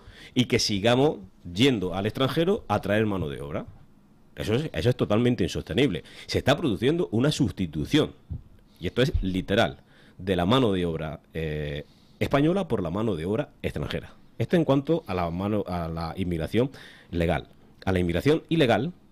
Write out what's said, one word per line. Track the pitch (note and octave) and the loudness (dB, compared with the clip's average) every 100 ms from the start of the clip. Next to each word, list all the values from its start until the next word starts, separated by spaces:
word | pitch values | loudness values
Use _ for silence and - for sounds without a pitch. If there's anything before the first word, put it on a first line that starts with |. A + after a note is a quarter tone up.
| - - - | -8 -20 -6
y | - | 0
que | A#2 A#2+ | 2 2
sigamos | - G2+ G#2+ B2 D3 G#3 F#3+ - F2+ | 2 2 2 4 4 0 -10 -18 -8
yendo | F2 C3+ A#2+ F2+ | 2 4 4 -2
al | F2 G#2 | -2 -2
extranjero | - C3 D#3+ E3 G2+ - | 0 -2 0 0 0 0
a | G#2 | -2
traer | F#2+ G#2 A2 | 2 2 2
mano | F#2+ D#2 | 0 -4
de | C2 | -6
obra. | C#2+ E2 A#3 - - - _ _ _ - | -6 -8 -8 -16 -20 -20 _ _ _ -8
Eso | D2 | -2
es, | A2+ D#3+ | -2 -2
eso | - A2+ | -2 0
es | B2+ | 0
totalmente | A#2 G#2 A#2+ A#2+ | 2 2 2 2
insostenible. | E2+ D#2+ - F2 C3+ E2 - - - | 0 -4 -4 0 0 0 -8 -18 -4
Se | F#2 | -2
está | - D3 | 2 0
produciendo | D3 F#2 A#2 E3+ F3 | 0 0 0 0 0
una | G#2 C#3 | 2 2
sustitución, | D3+ A#2+ - F2+ D2+ C#2+ D3+ G#2+ - - - - - - - | 2 0 0 -4 -4 0 2 2 -4 -14 -14 -14 -20 -20 -10
y | F2 | -6
esto | - | 0
es | C3 - | 2 2
literal, | F#2+ F#2 - F#2+ G2 - - - - - | 0 -2 0 2 2 0 -18 -20 -20 -10
de | F#2 F2+ | -2 0
la | F2 | 4
mano | B2+ A#2+ | 4 4
de | F#2+ F2 | 2 0
obra, | D#2+ D#2 D2 _ | -2 -6 -10 _
eh, | D#2+ D#2+ D2+ D2 D2 - - _ - | -8 -6 -4 -6 -8 -10 -20 _ -8
española | G#2 C#3 D3+ F#3+ F3 | -2 2 2 0 -2
por | A2 | -2
la | E2+ | -2
mano | F2+ A2+ E2+ | -2 -2 -2
de | |
obra | E2+ A2 D3 - | -2 -4 -4 -6
extranjera. | E2+ D#2+ C#2+ D2 - - - - | -6 -4 -6 -6 -10 -20 -16 -8
Esto | A#2 F3+ | 0 2
en | |
cuanto | D3+ C#3 C#3 E3 - | 4 2 2 -2 -2
a | |
la | F#2 F2 | -2 -2
mano, | F2 G2+ G#2+ F#2+ | -2 -2 -2 -2
a | F2 E2 | -4 -4
la | E2 E2 D#2+ | -6 -6 -4
inmigración | F#2 E2 D#2 G#2 C3+ - - - - | -4 -2 -2 0 0 -4 -20 -20 -8
legal. | F2 E2+ D2+ - - - - | -2 0 0 -4 -20 -20 -8
A | - | -2
la | F#2+ | 0
inmigración | F2 E2+ C#3 D#3+ - | 2 2 2 2 2
ilegal, | E3 C3 G#2 D3 - _ | 2 4 4 0 -8 _